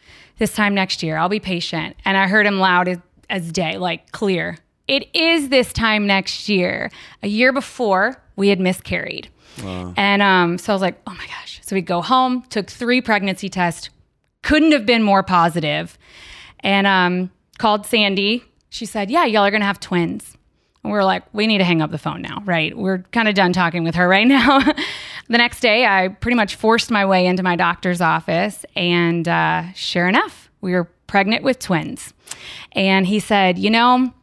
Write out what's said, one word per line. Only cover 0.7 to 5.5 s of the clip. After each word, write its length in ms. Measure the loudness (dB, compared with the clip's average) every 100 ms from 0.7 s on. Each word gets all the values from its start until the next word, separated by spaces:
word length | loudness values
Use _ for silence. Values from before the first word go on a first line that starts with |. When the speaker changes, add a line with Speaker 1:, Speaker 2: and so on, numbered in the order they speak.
Speaker 1:
next 260 | 0 -2 -4
year, 160 | -6 -2
I'll 120 | -2
be 100 | -2
patient." 560 | -4 -8 -6 -8 -8 -8
And 120 | -2 0
I 100 | 2
heard 180 | 2
him 140 | 2 2
loud 300 | 2 4 2
as, 100 | -4 _ _ -8
as 220 | -8 -6
day, 260 | -4 -4 -4
like, 320 | -6 -6 _
clear. 480 | -6 -2 -2 -4 -10 _ _ -4
It 180 | -4 -2
is 340 | 0 2 2
this 240 | 2